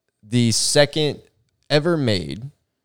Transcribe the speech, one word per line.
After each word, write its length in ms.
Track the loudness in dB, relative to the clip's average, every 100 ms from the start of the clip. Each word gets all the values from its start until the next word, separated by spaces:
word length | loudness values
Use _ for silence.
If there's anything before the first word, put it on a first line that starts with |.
| _ _
the 300 | -2 2 2
second 680 | 2 0 2 2 2 -4 -4 -14 _ _ _ -2
ever 260 | 0 0 0
made 540 | 0 -2 -4 -10 -14 _ _ _